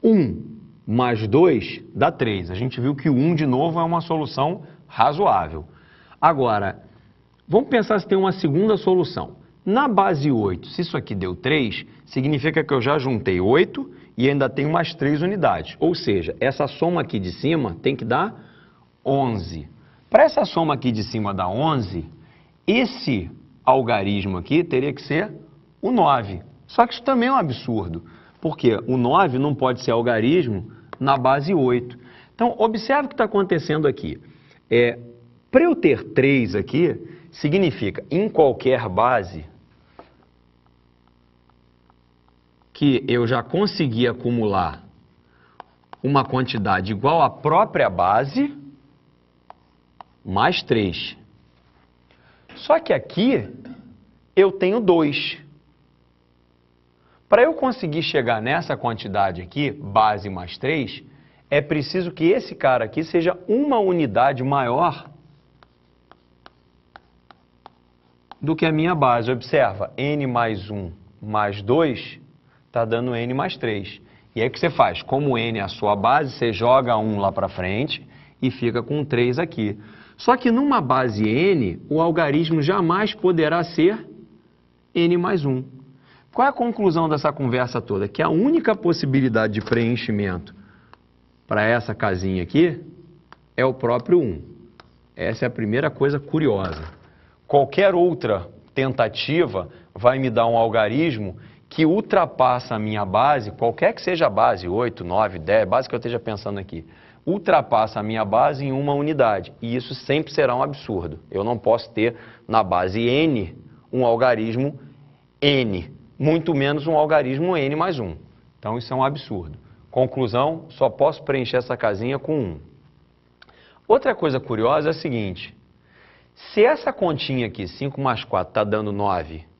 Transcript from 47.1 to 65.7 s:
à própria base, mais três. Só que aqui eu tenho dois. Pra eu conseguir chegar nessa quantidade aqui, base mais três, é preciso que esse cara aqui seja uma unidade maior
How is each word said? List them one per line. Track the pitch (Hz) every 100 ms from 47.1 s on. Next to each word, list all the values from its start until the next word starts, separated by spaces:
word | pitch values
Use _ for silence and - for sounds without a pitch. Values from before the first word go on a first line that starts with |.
| 165
à | 139
própria | - 147 165 165 180 120
base, | 90 90 107 139 240 285 - - - _ _ _ _ _ _ _ - _ _ _ _ - _ -
mais | 95 123 -
três. | - 120 98 80 - - - _ _ _ _ _ _ _ _ _ _ _ _ -
Só | - 320
que | 320
aqui | 151 - - 233 226 95 - - - - - _ _ _ -
eu | 196
tenho | 190 185 214
dois. | 202 170 151 135 - - - - _ _ _ _ _ _ _ _ _ _ _ _ _ _ _ _ _
Pra | 208
eu | 269
conseguir | 320 262 - 175 151
chegar | 156 151 117 113
nessa | 113 160 165 135
quantidade | 120 113 107 101 98 87
aqui, | 87 139 143
base | 147 98 101 110 107 98
mais | 92 87 -
três, | 131 160 113 - - - _ _ _
é | 143
preciso | 147 151 139 185 175
que | 170 160
esse | 214 -
cara | - 139 127 110
aqui | 156
seja | 160 175 165 175 -
uma | 226 294 247
unidade | 196 175 143 104 131 135
maior | 127 139 123 127 170 - - - _ _ _ _ _